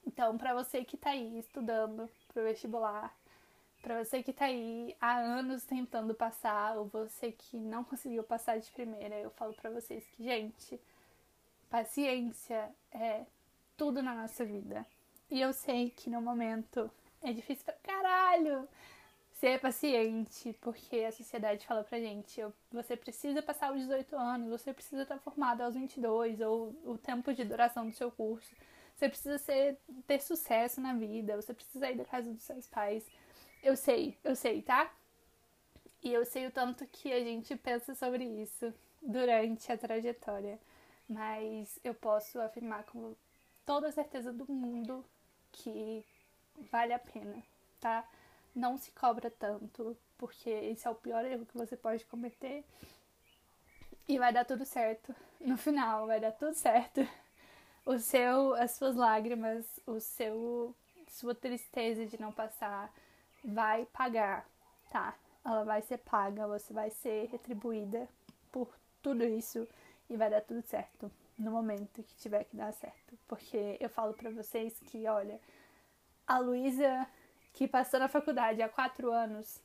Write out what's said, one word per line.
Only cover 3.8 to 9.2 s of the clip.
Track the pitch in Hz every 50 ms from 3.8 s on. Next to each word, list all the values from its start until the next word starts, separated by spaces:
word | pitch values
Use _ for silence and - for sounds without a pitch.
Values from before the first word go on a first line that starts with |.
pra | - 233 233 233 226
você | 220 - 254
que | 247 - 262
tá | - 285
aí | 269 254 240 226 226 226 233 233 240 - _
há | - 233 240
anos | 240 240 233 240 254 262 254 262 247 -
tentando | - 262 254 254 247 - 233 220 220 226
passar, | 220 233 226 220 - - 226 208 208 208 214 226
ou | 214 214
você | 202 - 220 220 220 - - - 233
que | 220 - - - -
não | 233 220 220 220 233 247
conseguiu | - 277 247 - 262 233 226 220
passar | 226 233 233 - - 226 220
de | 220 -
primeira, | - - 240 226 220 208 202 208 214
eu | 208